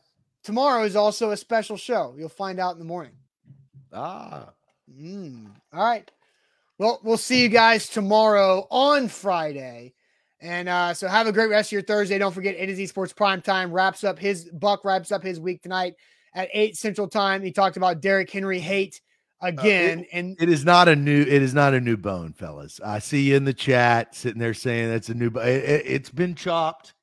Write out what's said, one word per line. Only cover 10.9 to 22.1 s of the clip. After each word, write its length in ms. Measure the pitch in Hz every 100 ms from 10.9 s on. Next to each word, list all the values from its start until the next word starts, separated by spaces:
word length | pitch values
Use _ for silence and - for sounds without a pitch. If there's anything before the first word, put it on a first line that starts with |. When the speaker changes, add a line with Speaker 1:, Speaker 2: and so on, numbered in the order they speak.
Speaker 1:
so 140 | 165 190
have 200 | 202 226
a 40 |
great 180 | 208 220
rest 200 | 208 208
of 40 |
your 80 | 202
Thursday. 340 | 196 208 196 196
Don't 160 | 196
forget, 220 | 180 190 190
A 80 | 190
to 100 | 190
Z 120 | 190
Sports 260 | - 185
Primetime 580 | - 202 190 - 190 180
wraps 320 | 170 190 185
up 160 | 202 160
his, 300 | 196 190 170
Buck 320 | 170 202 196
wraps 280 | 196 190 170
up 120 | 196
his 160 | 185 170
week 220 | 170 180
tonight 320 | 175 185 180 180 _ _ _
at 160 | 180 185
eight 220 | 214 214 170
Central 320 | 220 190 196
Time. 340 | 220 196 196
He 100 | 190
talked 240 | 185 196 185
about 240 | 185 170
Derrick 280 | 196 196 185
Henry 300 | 196 190 185
hate 400 | 165 196 196 - _ _ _ _
again. 580 | 180 156 214 190 170 165
Speaker 2:
Uh, 20 |
it, 60 | 175
Speaker 1:
And 260 | 175 180 185
Speaker 2:
it 80 | 170
is 160 | 160 147
not 240 | 175 175
a 80 | 147
new, 240 | 143 143
it 200 | 143 143
is 120 | 131
not 200 | 139 143
a 60 | 131
new 160 | 123 110
bone, 380 | 101